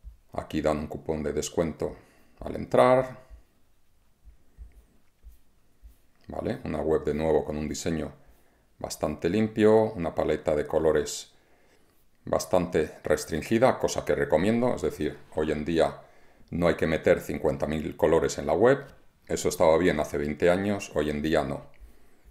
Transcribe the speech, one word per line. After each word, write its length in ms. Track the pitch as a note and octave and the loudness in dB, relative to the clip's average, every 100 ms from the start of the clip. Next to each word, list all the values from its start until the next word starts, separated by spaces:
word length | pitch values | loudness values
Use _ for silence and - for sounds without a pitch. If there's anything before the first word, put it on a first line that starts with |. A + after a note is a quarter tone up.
| - - _ | -20 -20 _
Aquí 280 | - - D#2 | -12 -6 -2
dan 180 | D2+ D2+ | 0 -2
un 80 | D#2 | -4
cupón 360 | C#2 - D#2 | -8 -6 -4
de 100 | D2 | -4
descuento 640 | D2+ - - D#2 - - - - _ _ - | -4 -2 -2 -2 -2 -6 -6 -20 _ _ -16
al 160 | - E2+ | -10 -10
entrar. 680 | E2+ B2 B2+ B2+ C3 - - - _ _ _ _ _ _ _ _ - - _ - - - _ _ _ _ - - - _ _ _ - - _ _ - | 0 4 6 4 2 -8 -20 -20 _ _ _ _ _ _ _ _ -20 -20 _ -20 -20 -20 _ _ _ _ -20 -20 -20 _ _ _ -20 -20 _ _ -12
¿Vale? 320 | D2+ F2+ - | -8 -6 -6
Una 160 | E2+ D2+ | -6 -4
web 240 | D#2 D#2 | 0 0
de 100 | D2+ | 0
nuevo 300 | D2 D#2+ D#2 | 0 2 2
con 120 | - D2+ | 0 -6
un 120 | D2+ | -6
diseño 440 | C#2+ F2+ D#2+ C#2+ - - _ _ _ _ - | -6 -4 -4 -6 -12 -20 _ _ _ _ -14
bastante 500 | - - D#2+ D2 E2+ | -12 -4 -4 -2 -2
limpio, 640 | G#2+ A2 A2+ G#2+ A2 A2 | 0 0 4 6 6 4
una 220 | F2+ E2 | -2 -4
paleta 400 | - D#2 D2+ - | -2 0 0 0
de 120 | D2+ D2 | -2 0
colores 680 | D#2 D#2+ D2+ C#2+ - - _ _ _ _ _ _ _ _ _ | 2 2 2 0 -8 -14 _ _ _ _ _ _ _ _ _
bastante 760 | - D#2 - F#2 F2 E2 D2+ - | -4 -4 0 0 0 -2 -2 -4
restringida, 720 | - D2+ - D#2+ - A2+ B2+ - | -2 -2 -2 -8 -2 2 4 2
cosa 260 | - - | -2 -2
que 100 | - | -2
recomiendo, 600 | D2 C#2+ D#2 G2 A#2 B2 | -2 2 2 2 2 0
es 80 | - | -2
decir, 360 | D#2 - D2+ - - | -4 -4 -6 -6 -8
hoy 180 | D#2+ D#2 | -4 -2
en 120 | D2+ | -2
día 360 | D2+ D#2+ C#2+ C#2+ - - - - - | 0 2 0 -2 -18 -20 -20 -20 -8
no 180 | E2+ F2 | 0 0
hay 60 | |
que 120 | D#2 D#2+ | 2 0
meter 340 | D#2 G2 D2 | 2 2 2
cincuenta 460 | - - D2+ C#2 D2 | 0 -4 -2 -2 -2
mil 300 | D#2 D#2 - | -4 -6 0
colores 420 | D#2+ D#2+ C#2+ - | 4 4 2 -2
en 80 | C#2+ | -2
la 80 | |
web, 300 | E2 A#2+ C#3 - - - _ - | 4 4 4 -2 -20 -20 _ -8
eso 220 | E2 F2+ | -4 -2
estaba 280 | - E2+ D#2+ | 4 4 6
bien 240 | F2+ D2+ | 4 2
hace 180 | C#2 D2 | -2 -4
veinte 320 | D2 D2 F2 | -4 2 2
años, 400 | F2+ G2+ G2+ - | 4 0 -4 -4
hoy 160 | D2+ D2+ | -2 -2
en 100 | D2 | -2
día 240 | D#2 D#2 | 0 0
no. 220 | C2+ C#2 - - - - - - - | 0 -6 -12 -20 -20 -20 -20 -20 -20